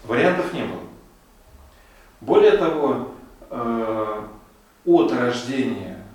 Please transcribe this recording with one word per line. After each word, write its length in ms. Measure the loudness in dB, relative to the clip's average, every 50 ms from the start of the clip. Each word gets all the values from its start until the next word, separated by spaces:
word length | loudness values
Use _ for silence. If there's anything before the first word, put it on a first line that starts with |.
| -8
Вариантов 500 | -4 0 2 2 2 2 2 -2 -4 -6
не 100 | -6 -6
было. 180 | -8 -8 -10 -14 -16 -20 -20 -20 -20 _ _ _ _ _ _ _ -20 -20 -20 -20 -20 _ -20 _ _ _ -20 -20 -20 _ _
Более 360 | -2 2 4 6 6 6 6
того, 540 | 4 2 0 0 0 0 -2 -2 -2 -6 -8 -12 -16 -20 -20 -20 -20 -18 -12
э, 760 | -10 -6 -4 -4 -4 -2 -4 -4 -4 -4 -4 -6 -6 -8 -10 -14 -18 -20 -20 _ _ _ _ _ _ _ _
от 260 | 4 4 4 4 2
рождения 920 | 0 0 -2 -2 -2 -4 -6 -4 -4 -2 -2 -2 -4 -6 -8 -10 -14 -16 -18 -20 -18